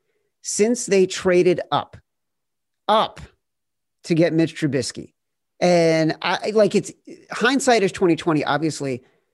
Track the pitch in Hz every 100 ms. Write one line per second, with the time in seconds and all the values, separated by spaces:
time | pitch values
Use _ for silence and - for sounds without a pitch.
0 | _ _ _ _ - - 220 240 - 196
1 | 185 - 190 180 180 165 - 143 - -
2 | _ _ _ _ _ _ _ _ - 214
3 | 180 - - _ _ _ _ _ _ _
4 | - 160 165 160 160 - 151 131 117 -
5 | - _ _ _ _ _ 175 175 165 160
6 | 160 - 175 190 214 214 202 202 - -
7 | - - - - 233 269 - 233 190 -
8 | 180 160 175 151 - 143 156 - 139 123
9 | - _ _